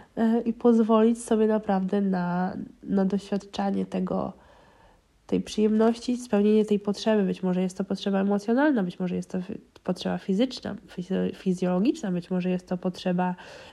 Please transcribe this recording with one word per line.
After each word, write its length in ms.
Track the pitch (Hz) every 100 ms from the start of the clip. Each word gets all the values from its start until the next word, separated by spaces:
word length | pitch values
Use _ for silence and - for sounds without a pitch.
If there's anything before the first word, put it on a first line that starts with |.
| - -
e, 240 | 226 233
i 120 | 233
pozwolić 720 | 226 240 226 220 220 226 233
sobie 240 | - 220 220
naprawdę 540 | 214 214 196 190 202
na, 560 | 202 185 175 180 185 - - -
na 220 | - 196 190
doświadczanie 800 | 202 - 202 - - 202 196 190
tego, 480 | 185 185 190 - - - - - _ _ _ _ _ -
tej 140 | 185
przyjemności, 760 | 185 - 214 214 220 233 - 247
spełnienie 480 | 247 202 208 214 214
tej 140 | 208
potrzeby. 440 | 208 202 226 214
Być 200 | 185 180
może 180 | 185 180
jest 160 | 185 185
to 60 |
potrzeba 380 | 196 196 208 196
emocjonalna, 600 | 196 202 202 233 302 254
być 160 | 180 -
może 160 | 180 180
jest 140 | 185
to 120 | 185
fi-, 180 | 180 - - -
potrzeba 340 | - 185 190 180
fizyczna, 580 | - 190 262 - - 202 -
fizjo-, 480 | - 175 185 185 -
fizjologiczna, 760 | 190 180 180 180 226 330 196
być 200 | 175 170
może 180 | 185 180
jest 180 | 180 -
to 100 | 180
potrzeba 580 | 190 180 185 180 180 180 - - -